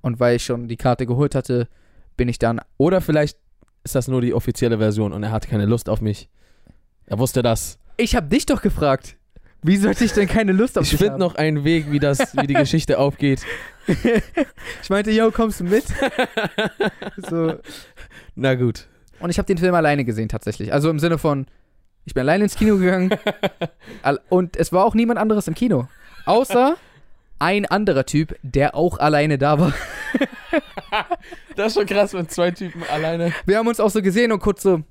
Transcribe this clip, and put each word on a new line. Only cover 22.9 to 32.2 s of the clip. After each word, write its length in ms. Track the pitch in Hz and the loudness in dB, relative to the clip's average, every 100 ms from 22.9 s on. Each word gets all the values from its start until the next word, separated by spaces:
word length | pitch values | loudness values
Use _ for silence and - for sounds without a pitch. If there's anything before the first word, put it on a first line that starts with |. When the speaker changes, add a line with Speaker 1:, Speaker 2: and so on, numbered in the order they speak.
| 185 185 202 214 - 190 - | 2 0 0 -2 -4 -6 -4
Speaker 2:
<laughs> 440 | 170 _ - - | -10 _ -20 -4
Speaker 1:
al-, 180 | 135 143 _ | -2 -2 _
und 280 | 180 180 - | 0 0 -2
es 160 | 165 | 0
war 120 | 180 | 2
auch 100 | 214 | 4
niemand 240 | 220 233 226 | 2 0 0
anderes 300 | 214 214 170 | 0 0 -2
im 60 | |
Kino. 340 | 160 240 151 123 - - - - | -2 0 0 -2 -14 -20 -10 0
Außer 500 | 214 262 240 262 339 - - - - _ - | 0 2 2 2 0 -8 -20 -20 -20 _ -2
ein 280 | 160 202 196 | 0 0 0
anderer 380 | 196 202 135 131 | 0 2 2 2
Typ, 300 | 147 160 - | 0 0 -6
der 320 | 139 135 143 - | -4 0 0 2
auch 220 | 170 - | -2 2
alleine 400 | 147 147 151 143 | 2 2 2 2
da 200 | 139 147 | 2 4
war. 140 | 170 - | 2 0
<laughs> 40 | - - - - 277 - - 320 - - - 214 - 339 - 320 - - | -8 -12 -6 -2 -4 -6 -4 -4 -4 -16 -6 -4 -4 -8 -10 -20 -12 -4
Speaker 2:
Das 120 | 214 | 0
ist 60 | |
schon 120 | - 202 | 0 0
krass, 260 | 202 202 | 2 0
wenn 140 | 185 | 0